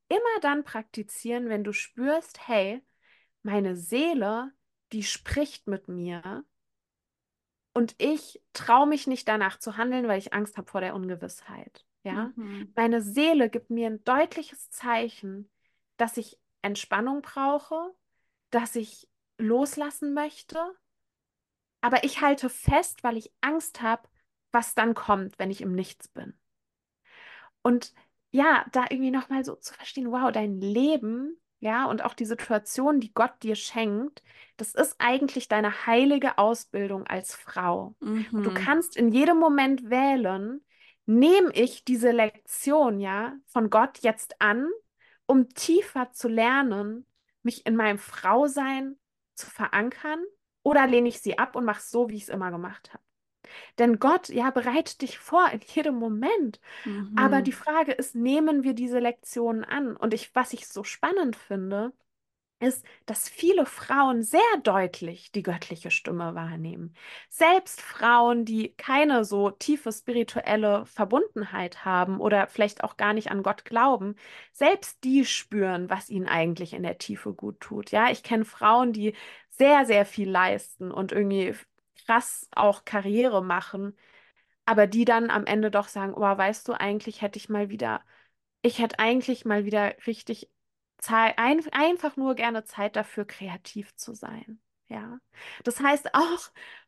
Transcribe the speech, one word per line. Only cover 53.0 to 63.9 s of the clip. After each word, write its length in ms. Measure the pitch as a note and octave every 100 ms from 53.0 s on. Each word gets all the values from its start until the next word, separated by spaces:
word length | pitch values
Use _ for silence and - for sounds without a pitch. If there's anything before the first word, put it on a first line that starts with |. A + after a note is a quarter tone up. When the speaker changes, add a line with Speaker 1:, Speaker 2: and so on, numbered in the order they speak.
| _ _ _ _ - - - -
Speaker 1:
Denn 200 | A#3+ A3+
Gott, 300 | C4+ F4+ -
ja, 220 | B3 B3+
bereitet 520 | B3+ A#3+ C#4 - -
dich 160 | C4 -
vor 300 | - E4+ F4
in 100 | G#3+ -
jedem 280 | - D4+ B3
Moment. 640 | A3+ G#3+ C#4 A4 B3+ - - - -
Speaker 2:
Mhm. 280 | G3+ G3+ A3
Speaker 1:
Aber 280 | C4 C#4
die 100 | C4+
Frage 400 | - D4+ D#4 D4
ist, 220 | - C4+ A#3
nehmen 500 | A#3+ C#4+ D#4 C#4+ C4+
wir 100 | A#3
diese 240 | B3 B3
Lektionen 640 | A#3+ A#3+ - B3 A#3 A3 A3
an? 320 | C#4 C4+ -
Und 180 | A3+ G#3+
ich, 200 | - C4
was 180 | A#3+
ich 160 | A#3 -
so 160 | G3 G#3+
spannend 520 | - D4 F#4+ C#4+ A3+
finde, 560 | - G3 F#3+ G3+ A#3 - _ _ _ _ _ -
ist, 260 | B3 B3+ - - -
dass 220 | G#3+ -
viele 380 | - E4 F#4+ C#4
Frauen 560 | - -